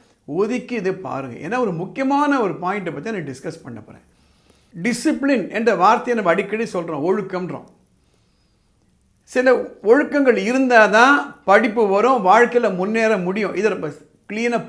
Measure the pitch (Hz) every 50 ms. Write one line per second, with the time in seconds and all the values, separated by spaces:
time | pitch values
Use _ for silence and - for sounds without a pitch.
0 | _ _ _ _ _ - 143 170 208 220 247 247 247 - 247 226 180 185 185 185
1 | - 127 127 135 135 127 117 - - 180 220 254 254 208 170 156 180 196 - -
2 | 269 269 285 285 294 294 285 269 226 190 156 143 170 180 196 208 185 170 147 143
3 | 156 220 226 190 160 139 127 - - 175 160 - - 131 117 107 104 - - -
4 | _ _ _ _ _ _ _ _ _ _ _ _ _ _ _ 170 170 233 233 233
5 | - 311 277 233 277 277 277 233 175 143 170 208 233 233 208 170 175 202 226 233
6 | 240 254 240 226 208 175 165 196 202 196 208 214 226 - - 185 165 170 160 143
7 | 143 175 196 214 185 - - 180 185 165 139 127 - - _ _ _ _ _ _
8 | _ _ _ _ _ _ _ _ _ _ _ _ _ _ _ _ _ _ _ _
9 | _ _ _ _ _ _ - 262 254 262 247 226 - - - - - 196 240 285
10 | 302 - - 285 277 254 226 196 190 214 247 269 269 254 240 226 214 202 196 220
11 | 240 262 285 277 277 - - - _ - 190 214 220 247 202 240 226 196 190 202
12 | 220 247 269 247 185 180 196 226 240 233 - 240 233 208 180 175 185 202 220 226
13 | 226 220 220 196 180 180 190 220 208 175 - 170 208 214 190 - - 151 143 -
14 | - _ _ _ _ _ 202 214 233 240 240 220 147